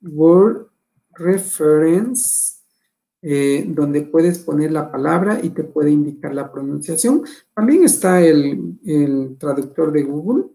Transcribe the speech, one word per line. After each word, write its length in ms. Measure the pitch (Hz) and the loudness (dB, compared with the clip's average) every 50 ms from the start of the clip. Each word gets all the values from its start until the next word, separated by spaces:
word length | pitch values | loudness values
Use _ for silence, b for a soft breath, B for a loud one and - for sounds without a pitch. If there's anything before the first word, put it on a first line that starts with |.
Word 640 | _ 180 151 147 156 165 170 180 190 220 226 - - _ _ _ _ _ _ _ _ _ _ | _ -14 -4 2 4 6 6 6 6 4 2 -2 -10 _ _ _ _ _ _ _ _ _ _
Reference, 1500 | - 170 170 190 196 190 - - - 160 151 151 151 156 160 165 185 214 240 262 - - - - - - - - - _ _ _ _ _ _ _ _ _ _ _ _ | -8 -2 -2 -2 -2 -2 -6 -8 -2 2 2 4 4 4 4 2 2 0 -2 -4 -4 -4 -4 -4 -4 -6 -6 -8 -12 _ _ _ _ _ _ _ _ _ _ _ _
eh, 440 | _ 165 143 139 139 139 139 143 - | _ -4 -2 0 0 0 0 0 -2
donde 360 | - 165 147 147 143 143 147 147 | -4 -4 -4 -2 -2 -2 -4 -4
puedes 360 | - - 165 165 180 175 - | 0 0 2 2 2 0 -2
poner 320 | - - 151 147 151 156 | -6 -4 -2 -2 0 0
la 200 | 156 156 151 151 | -2 -4 -6 -6
palabra 480 | - 135 135 147 165 175 185 202 214 247 - | -8 -6 -2 0 0 0 0 0 -2 -2 -4
y 60 | 160 | -6
te 140 | - - 156 | -6 -6 -8
puede 280 | - - 156 151 147 | -6 -4 -2 2 2
indicar 420 | 147 147 147 147 147 - - 143 139 | 2 2 0 -2 -4 -10 -12 -10 -8
la 180 | 139 139 - | -8 -8 -10
pronunciación. 720 | - 139 135 139 143 147 147 - 165 160 - 226 269 302 294 B B B B B _ | -10 -12 -10 -8 -8 -8 -8 -8 -6 -2 0 2 2 0 0 B B B B B _
También 300 | - 214 233 285 359 359 | -2 2 4 4 6 6
está 380 | 269 - - - 185 185 180 | 4 2 2 0 2 4 6
el, 580 | 175 165 156 151 143 143 139 - 170 170 - - _ | 6 6 6 4 2 0 -2 -6 -8 -10 -12 -12 _
el 500 | 202 151 147 147 143 139 135 135 131 131 | -2 0 0 0 0 0 -2 -4 -6 -10
traductor 540 | - - 147 139 135 131 131 - - 160 156 | -10 -6 -6 -4 -4 -6 -8 -4 -2 -2 0
de 120 | 151 151 143 | 0 -2 -2
Google. 420 | 139 143 147 156 190 247 294 381 - _ | -2 -4 -8 -4 -2 -2 -2 -2 -4 _